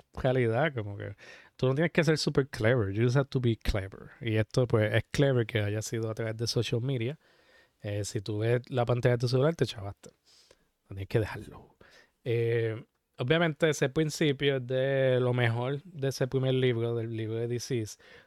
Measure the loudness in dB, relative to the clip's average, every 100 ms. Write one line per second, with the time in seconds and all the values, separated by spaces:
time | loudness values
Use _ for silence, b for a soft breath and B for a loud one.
0 | -6 -4 0 2 2 2 0 -2 -8 -8
1 | -10 -12 B B B -2 0 2 2 2
2 | 2 2 2 0 0 2 2 4 2 2
3 | 2 2 0 0 2 0 0 -2 -2 -12
4 | -20 -10 -2 0 0 0 2 4 4 2
5 | 0 0 2 2 0 0 -2 -4 -4 -4
6 | -4 -4 -6 -4 -2 0 0 -2 -2 -2
7 | -4 -6 b b b b b b -6 -4
8 | -4 -6 -4 -2 0 0 -2 -2 0 2
9 | 2 2 2 2 2 2 -2 -4 -12 -12
10 | -18 _ _ b b b b _ -14 -10
11 | -2 -2 -2 -6 -14 -18 -20 _ B B
12 | B B -4 0 0 0 -2 -4 -12 _
13 | _ -6 0 2 2 2 0 2 0 0
14 | 0 0 0 2 0 0 0 -2 0 2
15 | 4 4 2 2 2 2 -2 -4 -8 -6
16 | -4 -2 -2 0 2 2 2 2 0 -2
17 | -4 -4 -4 -4 -4 -4 -4 -4 -4 -10
18 | B B